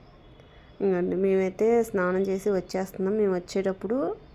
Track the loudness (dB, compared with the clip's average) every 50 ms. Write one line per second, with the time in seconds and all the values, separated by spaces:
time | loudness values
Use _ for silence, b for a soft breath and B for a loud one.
0 | -20 -20 -20 -20 -20 -20 -20 B B B B B B B B -2 0 0 2 2
1 | 0 0 0 0 2 2 2 2 2 0 0 0 2 4 4 4 2 0 0 0
2 | 0 2 2 0 0 0 -2 -2 0 0 0 0 -2 -2 -6 -6 -6 -6 -6 -4
3 | -2 -2 0 2 2 2 0 -2 -4 -4 -4 -2 0 0 -2 -4 -4 -4 -2 -2
4 | -2 -2 -4 -8 -12 -20 -14